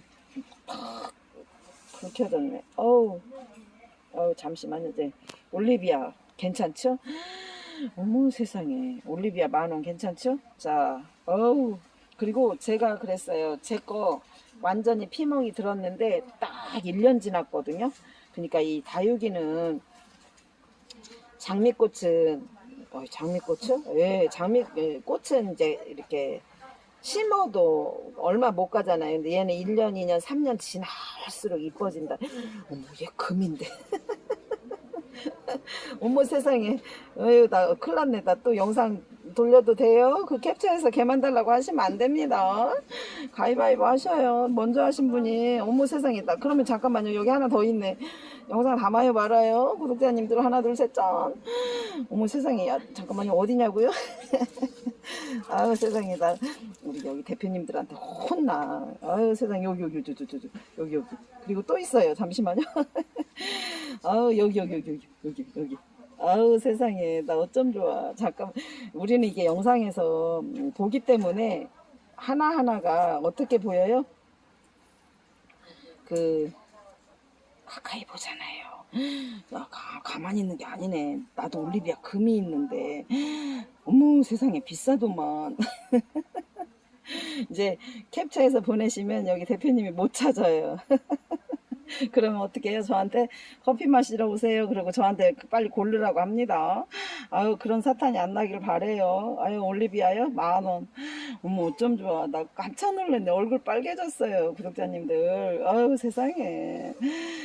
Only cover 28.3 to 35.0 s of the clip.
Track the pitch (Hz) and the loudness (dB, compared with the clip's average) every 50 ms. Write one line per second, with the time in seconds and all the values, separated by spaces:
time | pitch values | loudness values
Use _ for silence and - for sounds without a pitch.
28.3 | 190 233 254 233 190 175 185 180 - 233 175 185 175 165 156 156 156 160 151 160 | 2 4 2 2 2 0 -2 0 0 -2 2 2 0 0 2 0 -2 -2 -2 0
29.3 | 175 185 190 185 175 175 180 190 220 214 220 214 196 190 180 175 175 170 170 - | 0 0 0 0 -2 -2 -2 0 2 2 2 2 0 -2 0 0 0 0 0 -2
30.3 | 277 294 294 269 240 208 - - - 180 185 - - - - - - - - - | -2 0 0 0 0 -2 -4 -8 -10 -10 -10 -10 -12 -12 -14 -14 -14 -14 -14 -12
31.3 | - - - 208 175 156 151 156 - - 202 190 160 160 156 151 - - 233 285 | -12 -8 -6 -4 -4 -4 -4 -6 -6 -4 -4 -4 -4 -6 -6 -6 -6 -8 -8 -10
32.3 | 262 247 233 220 214 208 185 - 143 139 131 135 147 - - - - - - - | -8 -10 -10 -10 -12 -14 -14 -12 -14 -14 -14 -16 -14 -14 -14 -12 -8 -6 -4 -2
33.3 | 180 185 190 170 156 135 - - - - - - 415 330 - - 427 - - - | 0 0 0 0 -2 -4 -8 -12 -12 -16 -10 -8 -8 -8 -6 -8 -10 -10 -6 -8
34.3 | 415 - - - 427 - - 240 - - - - - 359 | -8 -8 -6 -8 -10 -10 -8 -14 -14 -14 -14 -14 -14 -14